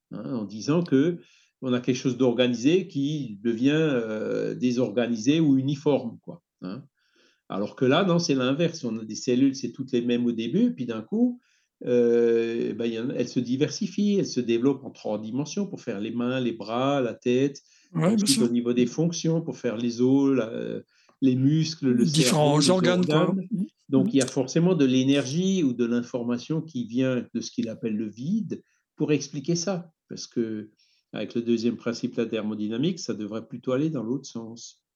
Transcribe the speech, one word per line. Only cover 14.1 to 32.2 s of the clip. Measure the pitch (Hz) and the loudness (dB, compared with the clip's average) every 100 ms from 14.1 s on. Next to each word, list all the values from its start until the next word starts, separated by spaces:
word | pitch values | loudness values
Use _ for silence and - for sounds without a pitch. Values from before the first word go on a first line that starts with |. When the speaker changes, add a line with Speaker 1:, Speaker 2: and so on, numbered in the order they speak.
| 196 | 2
Speaker 1:
elles | - | 0
se | - | -2
développent | 113 117 131 135 | 0 2 2 0
en | 110 | -6
trois | - - 107 | -12 -8 -6
dimensions | 110 123 147 202 185 | -6 -6 -4 -6 -6
pour | - | -8
faire | - 101 | -8 -6
les | 110 | -6
mains, | 117 120 127 | -4 -2 -2
les | 120 | -2
bras, | 113 101 117 135 143 | -4 -6 -2 0 0
la | 120 | -2
tête, | 113 127 123 143 143 - _ _ | -2 0 2 2 -2 -16 _ _
Speaker 2:
Ouais, | 175 | 0
bien | 165 214 | 2 4
Speaker 1:
ensuite | 196 | 2
Speaker 2:
sûr. | - | 2
Speaker 1:
au | 120 | 2
niveau | 120 120 | 2 0
des | 123 | 2
fonctions, | 120 - 165 - 165 165 | 2 2 -2 0 0 0
pour | 160 - | -2 -6
faire | 120 107 | -4 -2
les | 120 117 | -4 2
os, | 127 139 139 135 | 4 6 4 2
la, | 110 58 58 - - _ _ _ | 0 -6 -6 -8 -10 _ _ _
les | 135 127 | 2 4
muscles, | 135 160 151 - 135 | 4 4 2 0 2
le | 123 | 4
Speaker 2:
Différents | 170 151 143 156 147 151 | 4 4 4 4 4 6
Speaker 1:
cerveau, | |
les | 151 | 4
Speaker 2:
organes, | 185 175 180 165 | 4 4 2 2
quoi. | 151 180 | 4 2
Speaker 1:
organes. | 190 180 | 0 -2
Speaker 2:
Mhm. | 208 - _ - | -4 -4 _ 0
Speaker 1:
Donc, | 135 208 | 2 4
Speaker 2:
Mhm. | |
Speaker 1:
il | 139 | 2
y | |
a | 127 | 2
forcément | - 131 165 175 | -2 -2 2 2
de | 175 | 4
l'énergie | 135 127 131 143 123 156 190 190 | 4 4 4 2 0 0 0 2
ou | 143 | 0
de | 120 117 | 0 0
l'information | 120 120 123 117 120 - 160 | 0 -2 -6 -4 -4 -2 -4
qui | 160 123 | -4 -8
vient | 110 120 131 123 107 | -4 0 0 0 -4
de | 120 | -8
ce | 113 | -6
qu'il | - 113 | -6 -6
appelle | 110 117 107 | -6 -4 -4
le | 110 | -6
vide | 104 143 220 170 107 - _ _ | -6 -4 -2 -2 -8 -12 _ _
pour | - 147 | -6 0
expliquer | 147 - 147 131 | 0 -2 -6 -4
ça. | 170 - 180 - _ _ | -2 -2 -6 -8 _ _
Parce | - - | -16 -8
que, | - 113 107 104 _ _ _ _ | -6 -4 -6 -12 _ _ _ _
avec | - 107 | -10 -6
le | 120 | -4
deuxième | 117 117 117 107 | 0 0 0 -2
principe, | 120 117 120 | -4 -4 -6
la | - | -4